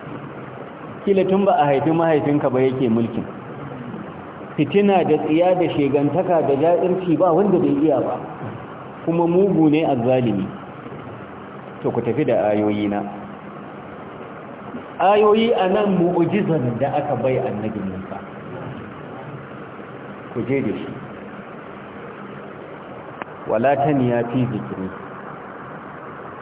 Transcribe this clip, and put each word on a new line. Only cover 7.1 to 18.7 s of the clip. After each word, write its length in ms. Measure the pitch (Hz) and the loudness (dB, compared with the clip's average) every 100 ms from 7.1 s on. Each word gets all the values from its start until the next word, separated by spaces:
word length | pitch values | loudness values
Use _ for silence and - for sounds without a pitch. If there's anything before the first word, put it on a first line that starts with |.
| 151 | 4
ba 160 | 180 | 6
wanda 240 | 165 202 175 | 6 6 4
bai 160 | 147 143 | 4 4
iya 160 | 156 127 | 4 4
ba. 240 | 104 107 - - - - - - - - | 0 -4 -8 -10 -10 -10 -12 -14 -14 -8
Kuma 220 | - 165 170 | -2 2 4
mugu 400 | 175 202 160 156 | 4 4 6 6
ne 140 | 147 | 6
azzalimi. 640 | 165 131 117 131 120 101 95 - - - - - - - - - - - - - | 4 2 4 4 4 0 -2 -8 -12 -14 -14 -14 -14 -14 -14 -14 -14 -14 -14 -6
To 80 | 131 | -2
ku 120 | 123 113 | 0 0
tafi 160 | 117 | 0
da 300 | 156 113 101 | 2 4 4
ayoyi 320 | 107 104 104 104 | 4 2 2 0
na. 140 | 101 98 - - - - - - - - - - - - - - - - - - - | 0 -4 -8 -12 -14 -14 -14 -14 -14 -14 -14 -14 -14 -14 -14 -14 -14 -12 -12 -10 0
Ayoyi 480 | 180 208 214 220 226 - | 4 6 8 6 4 2
a 100 | 185 | 2
nan 240 | 208 202 180 | 2 2 4
mu'ujizan 800 | 175 170 156 196 180 160 123 113 | 4 4 2 2 2 0 0 0
da 160 | 135 147 | 0 0
aka 140 | 147 123 | -2 0
bai 220 | 131 131 | 2 0
annabi 400 | 104 104 107 101 | 0 -4 -4 -4
Musa. 400 | 95 92 - 98 - - - 90 87 | -6 -6 -10 -12 -12 -14 -12 -12 -12